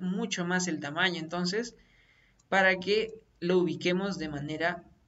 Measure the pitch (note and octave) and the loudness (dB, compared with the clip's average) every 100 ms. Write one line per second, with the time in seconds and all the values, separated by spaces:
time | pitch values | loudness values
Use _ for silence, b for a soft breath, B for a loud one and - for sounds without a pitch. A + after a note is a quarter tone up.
0 | F3+ G3+ A3+ G3 F3 F3+ F3+ D#3 C#3+ D#3 | -4 -2 -2 -2 0 0 0 -4 -4 0
1 | F#3 E3 D#3 F3 F3+ G#3 A#3+ b b b | 0 0 -4 -2 -2 -2 -4 b b b
2 | b b b b _ F#3+ F#3+ F#3 F3+ G#3+ | b b b b _ 4 4 4 2 0
3 | - - - _ F3 F3+ D#3+ - F3 F3+ | 0 -6 -20 _ 2 4 4 0 0 2
4 | G3+ F3+ D#3 C#3+ D3 D#3 E3+ F3 - _ | 0 -4 -6 -6 -6 -2 -2 -4 -10 _